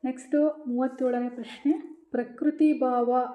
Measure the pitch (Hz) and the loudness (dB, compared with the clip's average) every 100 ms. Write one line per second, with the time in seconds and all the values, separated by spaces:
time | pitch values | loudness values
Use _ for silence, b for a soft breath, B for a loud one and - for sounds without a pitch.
0 | 262 254 - 294 302 302 285 240 262 254 | -6 -8 -2 2 2 0 -6 -2 -2 0
1 | 254 247 247 247 226 - 277 320 - - | -2 0 -4 -8 -14 -4 0 0 -2 -18
2 | _ 240 240 - 302 302 311 302 254 247 | _ -4 -4 -2 -2 4 4 4 2 2
3 | 240 247 247 | 2 2 0